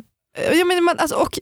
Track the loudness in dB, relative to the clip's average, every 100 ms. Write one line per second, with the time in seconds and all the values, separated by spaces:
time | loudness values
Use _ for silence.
0 | -10 _ _ -6 0 2 2 2 2 0
1 | -2 -2 -2 -2